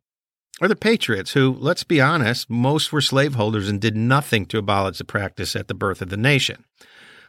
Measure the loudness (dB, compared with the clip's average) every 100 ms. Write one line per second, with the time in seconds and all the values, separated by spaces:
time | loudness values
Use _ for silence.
0 | _ _ _ _ _ -2 0 2 2 2
1 | 0 -2 0 2 2 2 -2 -2 0 2
2 | 4 2 0 -2 -4 0 2 0 0 -2
3 | 0 2 0 0 0 0 -2 0 0 0
4 | 2 2 2 -2 -2 -4 0 0 0 -4
5 | -6 -6 -4 -6 -6 -6 -6 -4 -4 -4
6 | -6 0 2 2 0 -6 _ _ -20 -20
7 | -20 -20